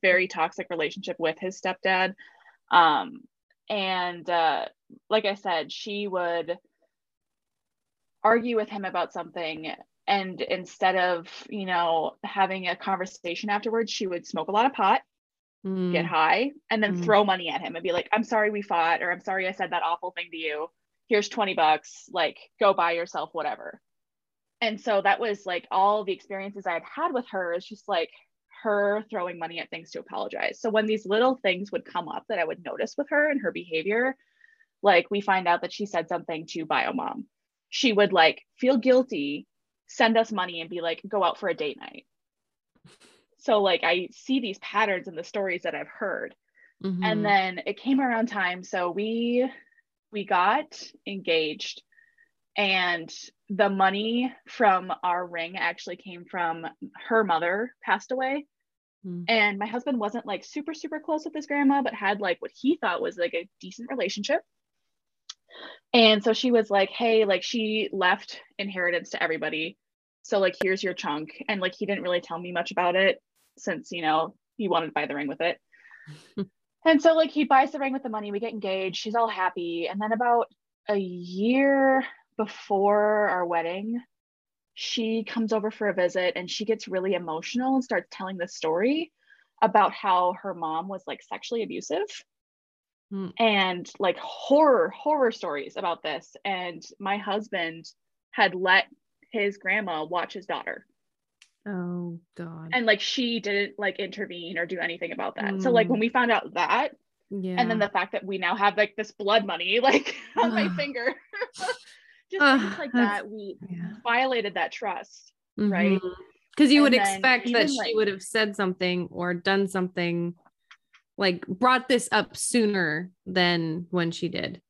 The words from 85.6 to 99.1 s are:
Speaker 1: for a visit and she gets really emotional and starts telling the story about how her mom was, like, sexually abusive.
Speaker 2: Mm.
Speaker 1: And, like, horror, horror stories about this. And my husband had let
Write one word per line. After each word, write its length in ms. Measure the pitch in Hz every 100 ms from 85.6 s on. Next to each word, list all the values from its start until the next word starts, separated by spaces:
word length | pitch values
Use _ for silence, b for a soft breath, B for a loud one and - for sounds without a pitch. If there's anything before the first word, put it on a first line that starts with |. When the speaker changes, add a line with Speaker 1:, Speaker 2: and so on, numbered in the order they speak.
| 214
Speaker 1:
for 180 | - 208
a 40 |
visit 380 | 190 180 185 180
and 160 | 175 180
she 140 | -
gets 240 | 214 220 -
really 260 | 185 190
emotional 640 | 180 170 160 180 240 254 269
and 80 |
starts 240 | 254 196 -
telling 260 | - 190 190
the 120 | 170
story 640 | - 160 165 226 302 330 _ b b b b
about 300 | 214 214 190
how 400 | - 202 180 180 185
her 120 | 196
mom 340 | 175 160 160 185
was, 160 | 190 -
like, 160 | -
sexually 400 | - - - 233
abusive. 460 | 208 - - 330 415 - _ _ _ _ _ _ _ _ _
Speaker 2:
Mm. 200 | 196 190 -
Speaker 1:
And, 500 | 226 202 190 180 - -
like, 160 | 196 175
horror, 720 | - - - 277 311 240 165
horror 400 | - 302 302 247
stories 460 | 220 180 147 - -
about 260 | 175 -
this. 320 | 160 139 - -
And 380 | 202 190 180 165 - -
my 180 | 196 202
husband 640 | 202 202 214 190 165 165 165 _ _ _ _
had 240 | - 196 180
let 300 | 185 190 - - _